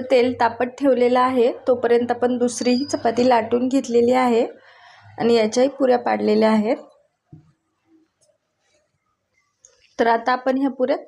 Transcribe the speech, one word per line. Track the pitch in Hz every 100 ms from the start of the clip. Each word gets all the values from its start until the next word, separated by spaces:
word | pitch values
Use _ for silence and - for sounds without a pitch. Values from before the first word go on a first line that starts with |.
| 254
तेल | 262 254 247
तापत | 233 - 247
ठेवलेलं | - 277 240 240 247
आहे, | 254 262 233 - -
तोपर्यंत | 240 240 240 240
आपण | 240 247 247
दुसरीही | 240 - 240 247 285
चपाती | 302 233 226 254
लाटून | 240 220 240 254
घेतलेली | 269 254 233 240
आहे | 254 254 226 277 - - - - - - -
आणि | 226
याच्याही | 233 214 247 262
पुऱ्या | 285 262 240
पाडलेल्या | 220 214 208 214 220
आहेत. | 220 208 285 - _ _ _ _ - _ _ _ _ _ 320 _ _ _ _ _ _ _ _ _ _ _ _ _ _ _ _ _ _ _ -
तर | 233
आता | 233 233
आपण | 254 262 262
ह्या | 269
पुऱ्या | 247 254 320